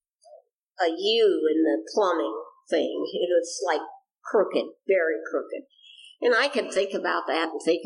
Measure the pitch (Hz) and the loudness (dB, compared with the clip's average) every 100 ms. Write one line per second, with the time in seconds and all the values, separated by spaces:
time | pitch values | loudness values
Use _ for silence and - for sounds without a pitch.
0 | _ _ _ - _ _ _ - 175 165 | _ _ _ -20 _ _ _ -2 -2 0
1 | 202 226 214 165 156 160 160 156 - - | 0 4 4 4 2 2 2 0 -2 0
2 | 196 165 143 110 - - _ 165 127 - | 2 2 -2 -6 -12 -18 _ 0 0 -2
3 | 151 - 175 170 170 - 185 156 - - | -6 -2 0 2 0 -2 -2 -2 -4 -14
4 | _ _ - 220 185 139 - - - 190 | _ _ -2 0 2 0 -4 -6 0 2
5 | 160 156 165 147 - - - _ - - | 2 -2 -4 -6 -6 -10 -14 _ -20 -20
6 | - _ 240 226 277 269 - 196 196 196 | -20 _ 2 2 2 0 -2 0 0 -2
7 | 175 170 - 147 165 143 - 170 | -2 -2 0 -2 -2 -2 0 0